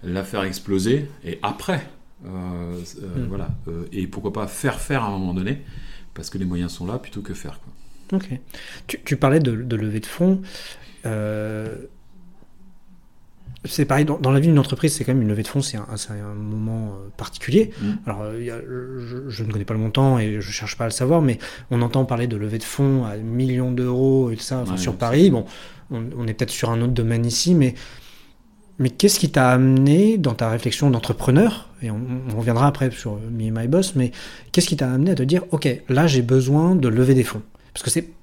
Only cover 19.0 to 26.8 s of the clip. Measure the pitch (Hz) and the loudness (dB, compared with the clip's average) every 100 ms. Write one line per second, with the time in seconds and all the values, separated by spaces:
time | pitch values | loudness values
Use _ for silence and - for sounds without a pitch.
19 | 120 123 135 107 110 107 101 110 110 120 | -10 -10 -10 -6 -4 -4 -4 -2 0 4
20 | 135 123 107 107 95 - 107 - 117 - | 4 4 2 -2 -6 -8 -8 -4 -4 0
21 | 127 170 147 110 - - - 120 120 131 | 2 4 4 0 -6 -16 -2 0 2 0
22 | 127 120 120 107 107 110 - - 139 135 | 0 0 -2 -2 -4 -4 -6 0 2 2
23 | 113 104 113 120 131 127 127 123 123 127 | 0 -4 -4 0 0 0 0 0 0 2
24 | 135 131 123 113 - 131 117 92 90 95 | 4 4 2 -2 -4 -4 -2 -2 -2 -2
25 | 117 135 190 123 - - - - - 117 | 2 6 6 6 -2 -12 -18 -20 -10 -8
26 | 113 120 117 110 123 - 120 113 | -6 -4 -4 -2 -4 -2 -2 0